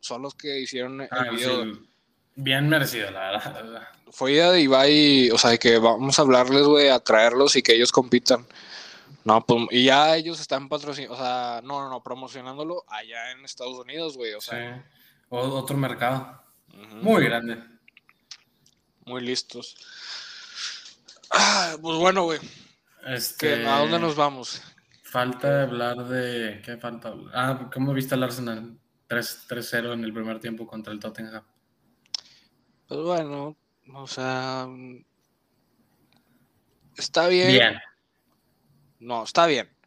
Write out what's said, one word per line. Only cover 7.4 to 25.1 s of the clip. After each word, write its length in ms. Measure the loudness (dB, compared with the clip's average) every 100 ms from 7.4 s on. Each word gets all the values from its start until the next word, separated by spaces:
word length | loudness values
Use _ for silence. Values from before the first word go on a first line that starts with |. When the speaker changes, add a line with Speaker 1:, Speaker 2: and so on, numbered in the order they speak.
| 4 4
Speaker 1:
y 80 |
que 100 | 4
ellos 200 | 4 4
compitan. 520 | 2 2 2 4 0 -2 -20 -20 -20 -20 -20 -20 -4 2
No, 200 | 4 4
pues, 180 | 0 2
y 120 | 2
ya 320 | 4 6 4 2
ellos 240 | -2 -10
están 300 | -6 -6 -6
patrocin-, 400 | -8 -8 -12 -12
o 60 | -8
sea, 420 | -6 -4 -6 -8
no, 200 | -10 -10
no, 80 | -10
no, 120 | -12
promocionándolo 840 | -12 -12 -14 -16 -14 -12 -10 -10 -12
allá 440 | -14 -12 -12 -14
en 120 | -14
Estados 340 | -18 -14 -12 -12
Unidos, 380 | -14 -10 -10 -8
güey, 180 | -10
o 60 | -10
sea. 360 | -12 -12 -12 -14
Speaker 2:
Sí. 40 | -20 _ _ _ _
O-, 120 | -6
otro 360 | -6 -6 -4 -4
mercado. 680 | -4 -2 -4 -4 -8 -18 _ _ _
Speaker 1:
Ujú. 220 | _ -20 -4
Speaker 2:
Muy 220 | 2 4 4
grande. 360 | 0 -6 -10 -16 _ _ _ _ _ -20 -20 _ _ _ _ _ _ -14
Speaker 1:
Muy 160 | -10
listos. 540 | -8 -8 -8 -14 -18 -20 -20 -20 -16 -16 -16 -20 -18 -14 -12 -14 -20 -20 _ -20 -4
Ah, 460 | 0 2 0 -2 -6
pues 160 | -6 0
bueno, 260 | 2 2
güey. 160 | 0 -4 -10 -20 -20 _ _ _ -10
Speaker 2:
Este, 500 | -8 -8 -4 -2 0
Speaker 1:
¿Qué, 120 | 0
a 120 | 0
dónde 200 | 0 0
nos 160 | -2 0
vamos? 460 | -2 -2 -12 -14 -18 _ _ _
Speaker 2:
falta 600 | -8